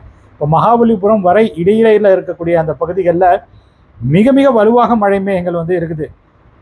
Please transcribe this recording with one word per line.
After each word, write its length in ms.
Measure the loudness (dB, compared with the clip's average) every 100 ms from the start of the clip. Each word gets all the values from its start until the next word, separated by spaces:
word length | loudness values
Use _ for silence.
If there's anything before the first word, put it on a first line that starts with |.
| -6 -20 _
இப்போ 140 | _ -2
மகாபலிபுரம் 680 | 0 2 2 2 0 0 0
வரை 320 | 2 2 0 -2
இடையில 480 | 0 2 2 2 2 0
இருக்கக்கூடிய 380 | -2 -8 -2
அந்த 200 | -2 -2
பகுதிகளில் 640 | -6 -6 -2 -2 0 2 0 -4 -20 _ _ _ -10
மிக 300 | -2 2 2
மிக 200 | 4 2
வலுவாக 440 | 2 2 2 0 0
மழை 240 | 0 -2
மேகங்கள் 380 | -2 -4 -4 -6
வந்து 140 | -4 -4
இருக்குது. 280 | -4 -8 -10 -14 _ _ _ _